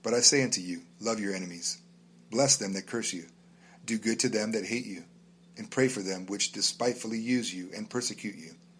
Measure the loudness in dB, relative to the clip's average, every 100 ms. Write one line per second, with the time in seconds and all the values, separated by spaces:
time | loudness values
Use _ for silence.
0 | 2 6 6 6 2 0 -4 -8 -10 -6
1 | -2 -2 -2 -4 -6 -6 -6 -8 -14 -20
2 | -20 -20 -4 2 4 4 2 -4 -4 -4
3 | -4 -6 -12 -20 -20 -20 -20 -14 -4 0
4 | 0 2 2 2 2 0 0 -4 -4 -10
5 | -14 -20 -20 -20 -20 -14 -4 4 4 2
6 | -4 -4 -4 -2 -2 0 0 2 0 0
7 | -4 -4 2 2 2 -6 -8 -8 -4 -2
8 | -2 -6 -8 -10 -16 -18 -20